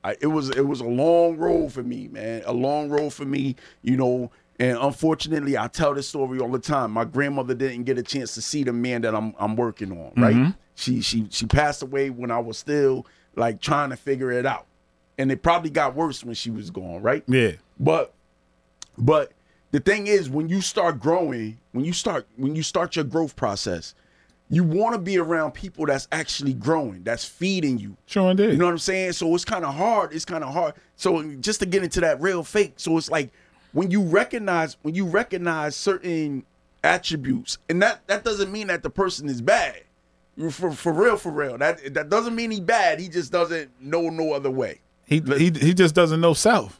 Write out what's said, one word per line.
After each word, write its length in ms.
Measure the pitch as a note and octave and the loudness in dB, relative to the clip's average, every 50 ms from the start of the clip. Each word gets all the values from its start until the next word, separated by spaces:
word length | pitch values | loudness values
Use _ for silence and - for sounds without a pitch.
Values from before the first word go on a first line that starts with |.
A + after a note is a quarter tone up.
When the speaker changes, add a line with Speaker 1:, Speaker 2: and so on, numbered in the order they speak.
| - | -6
Speaker 1:
I, 140 | G2 G#2+ - | -6 -4 -2
it 80 | C#3 | 0
was, 220 | D3+ D#3 D#3 C#3 C3 | 0 0 0 -2 -2
it 160 | C3 B2+ C#3 | 0 0 0
was 140 | C#3+ D3 B2 | 0 0 -4
a 40 | A#2+ | -4
long 500 | A#2 A#2+ B2 D3 E3 E3+ E3+ E3+ E3+ E3 | -2 0 2 4 4 6 6 4 4 2
road 340 | D#3 E3 E3+ E3+ E3 D#3 C#3+ | 0 0 0 2 2 0 -2
for 120 | - C3 A#2+ | -6 -8 -6
me, 260 | A#2+ A#2+ - - - | -6 -8 -8 -10 -12
man, 320 | - A2 G#2+ A2 A2+ A2 - | -12 -8 -8 -6 -8 -6 -6
a 80 | - A#2+ | -4 -2
long 360 | A#2+ B2+ C#3 D3 D3+ D3+ C#3+ | 0 0 0 0 -2 -2 0
road 240 | D3 D3 D3+ D3 - | 0 0 0 -2 -6
for 120 | - C#3+ | -8 -6
me, 300 | C3+ C#3 C#3 C3+ C#3 B2 - - - - _ - | -4 -2 -2 -2 -2 -4 -6 -12 -20 -20 _ 0
you 120 | A2+ C3 | 0 2
know. 360 | C3 C3 B2+ B2 B2+ B2 A#2 _ _ _ _ _ - | 4 4 2 2 0 -4 -8 _ _ _ _ _ 0
And 180 | A#2+ B2+ B2 A#2 | 0 0 2 2
unfortunately, 760 | C3+ C#3+ C3 - D#3+ D#3+ D#3 - - D3+ D#3+ D3+ C#3+ C#3 C#3 | 0 -2 0 2 2 2 2 0 -2 -2 -2 -2 0 0 0
I 100 | A2+ G#2+ | 0 -2
tell 260 | B2 - - D#3+ D3 C#3+ | -4 -2 0 0 0 0
this 160 | C#3 C3+ - | 0 -6 -6
story 300 | - D3+ C3+ B2+ C3 C3 | -2 -2 -2 -2 0 -2
all 100 | B2+ A#2 | -2 -2
the 100 | C3 B2+ | -2 -4
time. 320 | - - D3+ C#3 B2 A2 | -2 0 0 0 0 0
My 140 | G#2+ A2+ A#2 | -2 -2 -2
grandmother 480 | A#2 - C3 C#3+ C#3+ C#3+ C#3 B2+ B2 B2+ | 0 0 -2 0 0 -2 -4 -2 -2 -2
didn't 300 | A#2 C3+ C3 A#2+ A#2+ A#2+ | -2 -2 -2 -2 -4 -2
get 140 | B2 C3 A#2+ | -2 -2 -2
a 40 | A#2+ | -2
chance 300 | - - C#3 B2 A2+ - | -4 -4 -6 -4 -6 -8
to 80 | A2+ | -8
see 220 | A2 - - D3+ C#3 | -8 -4 -2 -2 0
the 100 | B2+ A#2+ | 0 0
man 280 | A#2+ A#2+ B2+ B2 A#2 A2+ | 0 0 0 0 0 0
that 100 | A2+ A2 | 0 0
I'm, 200 | G#2+ A2 A2 G2 | 0 -2 -4 -4
I'm 180 | - G2+ G#2+ A2 | -4 -4 -2 0
working 360 | A2+ A#2+ A#2 G#2 - G#2+ F#2+ | 0 -2 -2 -2 -6 -10 -10
on, 220 | F#2 E2+ D#2+ - - A#2 | -8 -12 -14 -4 2 4
right? 140 | A#2+ A2+ A2 | 4 6 6
Speaker 2:
Mm-hmm. 140 | A#2+ C3 E3+ F#3+ - _ _ _ | 6 4 2 0 -4 _ _ _
Speaker 1:
She, 280 | - - B2+ B2 A2+ | -6 -2 -2 -2 0
she, 240 | A2 - A#2+ A2+ G#2+ G2+ | -2 -2 -2 -2 -2 -2
she 140 | - - A#2 | -4 -6 0
passed 340 | A2 - C#3 D3+ D3 C#3+ - | 4 4 4 4 2 0 -4
away 280 | C#3+ C3 C3+ C#3 C#3 C3+ | -8 -4 -2 -2 -2 -2
when 180 | B2+ A#2+ B2 A#2+ | -2 -6 -4 -2
I 60 | A#2 A#2+ | -2 -2
was 180 | A#2 A2+ G#2+ | -2 -4 -10
still, 480 | - - D3 D3 D3 C#3 C3+ C3 B2 A#2+ - _ _ _ _ _ | -10 -4 0 2 4 4 4 4 2 -4 -12 _ _ _ _ _
like, 260 | - A2+ A#2 A2 F#2+ | -2 0 0 -2 -4
trying 280 | - - D#3 D3 D3 C3+ | -2 0 0 0 0 -2
to 60 | B2+ | -6
figure 360 | - _ C#3 C3+ B2+ C3+ B2+ | -8 _ -4 -2 -2 0 0
it 140 | B2 B2 B2 | 0 0 0
out, 200 | C3+ B2 - - _ _ _ _ _ _ _ _ _ _ | -2 -2 -4 -10 _ _ _ _ _ _ _ _ _ _
and 140 | - C3+ C3 | -2 0 0
it 100 | C3+ - - | 0 2 2
probably 260 | E3 E3+ F3 E3 D#3 | 2 2 2 0 -2
got 220 | C#3 D#3 D3 C3+ B2+ | 0 0 0 0 0
worse 280 | D3 E3 D#3 C3 - - | -2 -2 -2 -2 -6 -10
when 120 | A#2+ A#2 | -10 -10
she 140 | - - A#2 | -8 -6 -6
was 180 | A2+ G#2+ G#2 - | -8 -8 -10 -10
gone, 300 | F2 F#2+ F#2 F2 E2+ F2 | -10 -10 -10 -10 -10 -2
right? 220 | G#2 A#2 C#3 D#3 - | 0 0 0 0 0
Speaker 2:
Yeah. 260 | - B2+ C3 A#2 G2+ E2 - _ _ _ - | 2 2 4 4 2 0 -4 _ _ _ -2
Speaker 1:
But, 340 | C3 D3+ D#3+ E3 C3 - _ _ _ _ _ _ _ _ _ _ _ _ _ _ - _ _ | 2 2 2 2 0 -4 _ _ _ _ _ _ _ _ _ _ _ _ _ _ -20 _ _
but 340 | - A#2 B2+ D#3 D3+ C#3 - _ _ _ _ _ _ _ _ | 0 2 4 4 4 2 -2 _ _ _ _ _ _ _ _
the 80 | - - | -2 0
thing 280 | - F#3+ G3+ G#3+ G3+ | 2 2 0 2 2
is, 220 | G#3 G#3 G3 E3 C3 | 2 2 2 2 0
when 200 | C3 D3+ D#3+ E3 | -4 -4 -2 0
you 120 | F3+ G3 | -2 -2
start 380 | F3+ - - G#3+ F3+ E3+ D#3 B2+ | -2 -2 -2 0 0 0 0 0
growing, 580 | - D3+ E3 F#3 E3+ D3 C3 A#2 A2 G#2+ A2 - _ _ | 0 0 2 2 0 -2 -2 -4 -6 -8 -10 -12 _ _
when 120 | - B2 C#3 | -4 -4 -2
you 100 | E3 F3 | -2 -2
start, 340 | - - A3+ E3+ C#3 - _ _ | -2 -2 -2 -4 -4 -8 _ _
when 180 | A#2 C3 C3+ D#3 | -4 -4 -2 -2
you 60 | D#3+ D#3 | -2 -4
start 320 | - - F#3 E3+ - - | -2 -2 -2 -2 0 -2
your 100 | E3 D3+ | -4 -2
growth 300 | C3 A2 E3 E3 C#3 - | 0 0 0 -2 -2 -2
process, 580 | - - G#2+ G2+ G2 - G#2+ F2+ E2 - - - _ _ _ _ _ _ _ _ _ _ _ | -4 -2 -2 -2 -2 -4 -4 -4 -4 -6 -12 -20 _ _ _ _ _ _ _ _ _ _ _
you 140 | D3 E3 F3+ | 2 2 2
wanna 340 | D#3+ D#3 F#3+ A3 A3+ A#3+ G#3+ | 4 2 2 2 2 0 -2
be 180 | F3 F#3+ G3 | -2 0 0
around 340 | F3+ E3+ D#3+ E3+ D#3+ D#3 D3 | 0 2 2 0 0 0 -2
people 340 | C#3 - - F#3 - - D#3 | -4 -8 -14 -14 -6 -4 0
that's 200 | D3+ C#3+ - - _ | 0 0 0 -2 _
actually 420 | - D#3+ D#3 - - - C#3+ C#3 C3 | -6 -4 -4 -4 -6 -2 -2 -2 -2
growing, 500 | A#2+ G#2 C3+ - - C#3+ G#2+ F#2 F2+ F2 | 0 0 2 2 2 0 -4 -8 -6 -4
that's 220 | A2 G2+ G2 - | -4 -4 -4 -6
feeding 520 | - - - E3+ F#3+ G3 F#3 D#3+ C#3 B2+ A2+ | -14 -8 -4 -2 0 0 0 0 0 -2 -2
you. 180 | G#2 G2+ G2 _ _ | -4 -8 -14 _ _
Speaker 2:
Sure 260 | - - G3+ F#3+ F#3 | -2 0 2 4 4
indeed. 200 | F#3 F#3+ G3+ A3+ | 4 4 4 4
Speaker 1:
You 60 | - | 4
know 80 | D3 F3+ | 4 2
what 60 | F3 | 2
I'm 60 | E3+ | 0
saying? 340 | D#3+ - F#3+ F#3 F#3+ F#3 F3+ E3+ | 0 -2 -2 -2 -2 -2 -4 -4
So 200 | - F3+ D#3+ E3+ | -2 0 2 2
it's 80 | F3 - | 0 0
kinda 240 | - A3 F#3 D#3+ C#3+ | -4 -4 -4 -4 -6
hard. 420 | C#3 D3+ F#3 A3+ A#3 G#3 F3+ D3 D3+ | -2 0 0 2 2 2 0 0 -4
It's 120 | E3 - | -10 -8
kinda 220 | - F3+ D#3+ D3+ | -6 -6 -6 -6
hard. 260 | C3 C#3 E3+ E3+ D3+ C#3+ - _ _ _ | -4 -2 -2 -2 -2 -4 -8 _ _ _
So 260 | - - F#3 F3 D#3+ D3+ D#3 C#3+ C3 | -2 0 2 2 2 0 -4 -10 -6
just 180 | B2 G#3 G#3+ - | -4 -2 -2 -2
to 60 | G3+ | -2
get 180 | F#3 E3+ G3 F#3 | 0 0 0 0
into 160 | E3 - F3+ | 0 0 0
that 200 | E3+ D#3+ D3 B2+ | 2 2 2 2
real 220 | D3+ F#3+ F#3+ F3 D#3 | 0 -2 -2 -2 -6
fake, 300 | - - G#3+ G3+ D3 - | 0 2 2 2 2 -2
so 200 | - - E3+ E3 | -8 -2 0 0
it's 120 | E3 D#3 - | 0 2 0
like 200 | D#3+ D#3+ C#3 - _ _ _ _ _ _ _ _ - | -2 -2 -2 -4 _ _ _ _ _ _ _ _ -2
when 160 | C#3+ F#3 F#3+ | 0 0 2
you 120 | F3+ G#3 G3 | 2 2 4
recognize, 760 | E3 D#3 G3+ B3 - - A#3+ G#3 G3 F3 E3 D#3+ D3+ - _ - | 6 4 4 4 2 -4 -4 -2 0 0 0 0 -2 -6 _ -6
when 100 | D3 E3 | -4 -2
you 100 | F#3 G3 | -2 -2
recognize 720 | F3 D#3+ G3+ A#3+ - F#3+ F3+ F3 E3+ E3 D#3+ D3+ D3+ D3 | 2 2 0 0 0 -4 -4 -2 -2 -2 -2 -2 -4 -4
certain 680 | - - G3+ F#3+ F#3 - F3+ E3+ D#3+ D#3 D3 C#3 C3 - _ _ _ _ _ _ _ - | -2 0 0 0 0 -2 -4 -2 -2 -2 -2 -4 -6 -8 _ _ _ _ _ _ _ 2
attributes, 760 | D#3 F3+ - - - E3 D3+ B2+ C3 B2+ - - - - - _ | 2 2 2 0 -4 -4 -4 -2 -2 -2 -2 -2 -8 -12 -12 _
and 140 | - E3 F3+ | -2 2 2
that, 240 | G3+ A#3 A3 - _ | 2 2 2 -2 _
that 160 | - G3 G#3+ - | -4 -4 -2 -2
doesn't 280 | A3+ G#3+ G3+ G3 F#3+ | -4 -2 -2 -4 -4
mean 160 | G3 G#3+ G#3+ | -4 -8 -4
that 160 | F#3+ F3 E3 - | -4 -4 -4 -4
the 60 | D3 | -6
person 360 | - F#3+ G3 F#3 F3 - D3 | -2 -2 -2 -2 -2 -6 -6
is 140 | C#3+ C3 A#2+ | -6 -6 -2
bad. 400 | A#2 D#3+ G#3+ A#3 F3 C3+ - F2 - _ _ _ _ _ _ _ _ _ _ - D#3+ D#3+ | 2 2 4 4 2 -2 -6 -12 -20 _ _ _ _ _ _ _ _ _ _ -6 -6 -6
For, 200 | C#3 - F3+ E3+ | -4 -2 -4 -4
for 220 | D3 - - E3+ D#3 | -4 -2 -2 0 2
real, 240 | D#3+ G#3 B3 A3 | 4 4 4 4
for 140 | G3+ - F3 | 2 -4 -6
real. 260 | D3+ D#3 D3 C3+ A#2+ | -4 -2 -4 -4 -2
That, 380 | A#2+ C#3 D#3+ E3+ E3 C3+ C#3 C3+ | 0 0 0 0 -2 -8 -6 -4
that 140 | D3+ D3+ D3 | -4 0 2
doesn't 260 | F#3 A3+ A#3 A#3+ A3+ | 2 2 2 0 -4
mean 160 | A3+ A#3 A3+ | -4 -4 -4
he 100 | A3 G3+ | -4 -2
bad. 380 | F3 E3+ A#3 A3+ F#3+ E3+ D#3 D3+ | 0 2 2 4 4 2 2 0
He 100 | F3+ F#3 | -6 -4
just 220 | D#3 F3 D#3+ B2 | -4 -4 -4 0
doesn't 400 | - F3 E3+ D#3+ E3+ D#3+ D3 C3 _ _ | 0 0 0 2 -2 -6 -6 -8 _ _
know 220 | C3 C#3 D#3 E3+ E3+ E3 | -6 -2 0 0 0 0
no 240 | E3 D#3+ D#3+ D#3 D3 | -2 -2 -2 -2 -2
other 180 | C#3 C3+ C3+ | -2 -2 -2
way. 300 | C3 C3 A#2+ F#2+ D2+ - _ _ _ _ _ | -2 0 -2 -4 -6 -12 _ _ _ _ _
Speaker 2:
He, 120 | - D3 D#3+ | 0 0 2
Speaker 1:
Let 220 | D3+ B2+ C#3 C#3 | 2 2 4 4
Speaker 2:
he, 80 | E3 F3+ | 4 4
he 240 | D#3+ C#3 C#3 D#3+ F#3 | 4 4 4 4 6
just 220 | F3+ F#3 E3 D3+ | 6 6 6 8
doesn't 260 | F3+ F3 E3 D#3+ D#3+ | 6 4 6 4 4
know 140 | E3+ E3+ D3+ | 4 4 4
self. 440 | - - G#3+ A#3+ F#3 A2 G2 - _ | 6 4 4 4 4 2 -2 -12 _